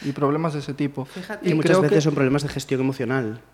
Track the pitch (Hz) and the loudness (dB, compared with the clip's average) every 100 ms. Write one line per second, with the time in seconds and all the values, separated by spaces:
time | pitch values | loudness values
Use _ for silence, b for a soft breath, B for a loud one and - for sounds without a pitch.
0 | 139 139 143 151 165 147 135 131 143 139 | -8 -2 0 0 -2 -4 -6 -4 -4 -4
1 | 131 185 180 208 180 156 165 185 151 185 | -10 -12 -10 -4 0 2 4 4 6 4
2 | 151 143 131 143 143 139 - 131 135 135 | 2 2 2 2 -2 -6 -4 -2 0 -2
3 | 120 131 110 117 - | -2 -2 -2 -6 -14